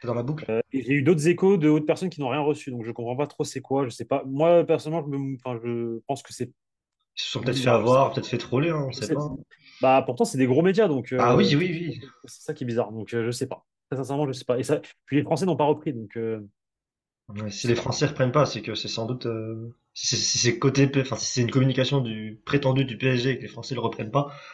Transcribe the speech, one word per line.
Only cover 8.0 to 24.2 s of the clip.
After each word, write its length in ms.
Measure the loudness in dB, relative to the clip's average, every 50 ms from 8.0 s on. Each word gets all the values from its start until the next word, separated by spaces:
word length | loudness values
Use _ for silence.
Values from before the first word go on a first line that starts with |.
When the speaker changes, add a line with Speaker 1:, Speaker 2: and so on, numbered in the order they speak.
| 6 4
Speaker 2:
c'est 80 | 2
Speaker 1:
peut-être 120 | -2 -4 -4
fait 100 | -4 -6
troller, 300 | -4 -2 0 0 2 2
hein, 140 | 0 -2 -2 -4
on 40 |
Speaker 2:
c'est 140 | -6 -6 -4
Speaker 1:
sait 80 | -2 -2
pas. 160 | -2 -2 -6 -8 -12 -14 -20 -20 _ _ -20 -6 0
Speaker 2:
Bah, 200 | 4 6 6 6 4
pourtant, 200 | 2 0 0 -2
c'est 140 | 0 2 2
des 80 | 4 4
gros 160 | 6 6 4
médias, 240 | 4 4 4 4 2
donc, 260 | 2 0 -2 -2 0 2
Speaker 1:
Ah 140 | 4 4
Speaker 2:
euh, 60 | 6 6
Speaker 1:
oui, 180 | 6 4 4
oui, 140 | 2 2 0
oui. 300 | -2 -4 -6 -8 -8 -10 -14 -18 -20 _ -20
Speaker 2:
c'est 160 | -20 -20 -14
ça 120 | -12 -12 -10
qui 80 | -8 -6
est 40 | -2
bizarre. 240 | -2 -2 -2 -2
Donc, 220 | -6 -10 -10 -6 -4
euh, 100 | -4 -4
je 80 | -4
sais 160 | -4 -4 -6 -8
pas. 180 | -8 -12 _ _ _ _ _ _
Très 80 | -8 -6
sincèrement, 300 | -6 -4 -2 -2 -2 -2
je 60 | -4
sais 120 | -6 -4
pas. 120 | -2 -2 -2
Et 60 | 0
ça, 180 | 0 -2 -2 -2 -8 -18 _ _
puis 120 | -2 0 0
les 60 | 0
Français 220 | 0 -2 0 0
n'ont 100 | 0 2
pas 100 | 2 2
repris, 280 | 2 2 0 -2 -6 -6
donc, 240 | -6 -10 -10 -8 -6
euh, 220 | -4 -4 -4 -6 -8 -14 _ _ _ _ _ _ _ _ _ _ _ _ _ _ _ -14
Speaker 1:
Ouais, 220 | -10 -8 -8 -8
si 100 | -8 -4
Speaker 2:
je 60 | 0 0
Speaker 1:
les 80 | 0
Speaker 2:
sais 0 |
pas. 60 | 0 0
Speaker 1:
Français 240 | -4 -2 -2 -2 -2
reprennent 240 | 0 0 -2 2
pas, 160 | 4 2 2 2
c'est 160 | 0 -4 -8
que 100 | -6 -8
c'est 140 | -8 -8 -8
sans 180 | -6 -6 -4
doute, 220 | -4 -6 -4 -4 -6
euh, 420 | -6 -6 -6 -8 -8 -10 -12 -14 -16 _ _ _ _
si 140 | -6 -4 -2
c'est, 80 | -2
si 240 | 0 0 -2 0 2
c'est 180 | 2 2 2 2
côté 300 | 2 2 4 4 4 4
P-, 140 | 4 0
enfin, 140 | 0 -2 -4
si 120 | -6 -6 -4
c'est 140 | -2 0
une 100 | 0 2
communication 500 | 2 2 2 2 2 0 0 0 0 0
du 400 | -2 -2 -6 -8 -10 -10 -12 -12 _
prétendu 420 | -2 0 2 2 2 2 2 0
du 120 | 0 -2 -2
P 80 | 0
S 160 | 0 0 2
G 80 | 0 0
et 80 | -2 -2
que 60 | -6
les 40 | -12
Français 280 | -14 -14 -10 -8 -6
le 60 | -2
reprennent 280 | -2 -2 -4 -4 -8 -2
pas, 240 | -2 -2